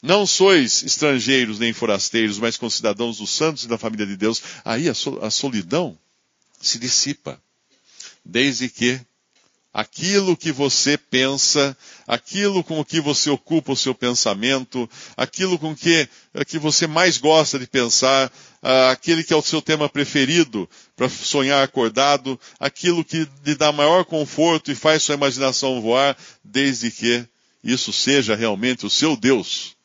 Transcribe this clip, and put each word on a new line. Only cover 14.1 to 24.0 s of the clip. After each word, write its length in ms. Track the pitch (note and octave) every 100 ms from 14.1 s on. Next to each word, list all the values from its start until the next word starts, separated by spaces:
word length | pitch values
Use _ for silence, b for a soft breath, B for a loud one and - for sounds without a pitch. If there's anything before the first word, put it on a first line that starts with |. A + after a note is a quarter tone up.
| B2 - G2 A#2 C3+ B2+ C3 A#2 B B B
aquilo 420 | B2+ - F#3 F3
com 160 | D#3+ D#3
que, 320 | E3 E3 C3+ b b
eh, 120 | - D3
que 120 | D#3+
você 300 | D3+ C#3+ E3
mais 300 | D#3 F3+ B2+
gosta 420 | C#3 D#3+ D3 C#3
de 80 | B2
pensar, 640 | C3+ A#2+ - C3 C3+ C3 B B B
ah, 280 | - C3 B2+
aquele 300 | C3 - E3
que 120 | D#3+
é 20 | D#3+
o 60 |
seu 200 | - D#3+
tema 280 | - D#3 D3
preferido 800 | C#3+ C#3 D3 C3 E3+ D#3 A2 F2 b b _
pra 140 | B2+
sonhar 520 | - - D3 C3+ C#3+
acordado, 760 | C3+ - A2+ A2 C#3 C#3+ C3 B2+ B B
aquilo 460 | C3+ - F3+ E3+
que 240 | D#3+ E3 D3+ C#3 C#3+
lhe 80 |
dá 200 | D3 D3+
maior 320 | D3 D3 F3